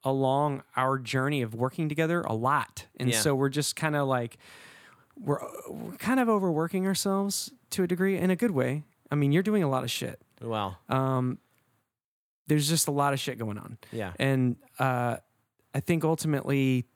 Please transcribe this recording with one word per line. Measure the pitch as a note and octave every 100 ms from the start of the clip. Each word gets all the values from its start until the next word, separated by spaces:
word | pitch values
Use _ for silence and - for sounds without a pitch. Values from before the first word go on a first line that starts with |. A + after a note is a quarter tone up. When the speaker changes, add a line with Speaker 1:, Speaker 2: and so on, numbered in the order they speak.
Speaker 1:
along | C3+ C3+ C3+ C#3 D3 C#3 - -
our | C3 C3+
journey | A#2+ C3 C3 D3
of | A#2
working | A2+ B2+ - D#3
together | D3 D#3+ E3+
a | -
lot. | A2 A#2+ C#3+ A2 - - -
And | B2+
Speaker 2:
Yeah. | A2+
Speaker 1:
so | G#2+
we're | C#3 C#3
just | C#3 C#3+
kinda | - D#3+ D3
like, | C#3 B2+ A#2 - - - - - - - _ -
we're, | F#3 C#3+ - - -
we're | - - F3
kind | - C4
of | A#3+
overworking | G#3+ F#3+ D#3 E3 F#3+ F#3+
ourselves | F#3 G3+ G3 G3+ G3 - - _
to | -
a | F3+
degree | F3 F#3+ F#3+
in | F3+
a | F3+
good | A#3
way. | D3+ B2+ C#3+ D3+ _ -
I |
mean, | D3 C#3+
you're | D3
doing | G3 G#3+
a | D#3
lot | C3
of | B2
shit. | - - - _ _
Speaker 2:
Wow. | A#2+ A2 G2 F2+ _
Speaker 1:
Um, | C3 C3 C3 B2+ - _ _ _ _ _ _ _ _ _ _ -
there's | D3+ C#3+
just | E3 -
a |
lot | C#3+ C#3+
of | C#3
shit | - A#2+
going | A2+ G#2
on. | - A#2 -
Speaker 2:
Yeah. | A#2 G2 F2
Speaker 1:
And, | C3+ C3+ B2+ A#2+ - -
uh, | C3 B2 A#2+ A#2 _ _ _ _ _
I | C#3
think | - E3+
ultimately | D#3+ D#3+ D#3 D3 - C#3 C3+ B2+ A#2+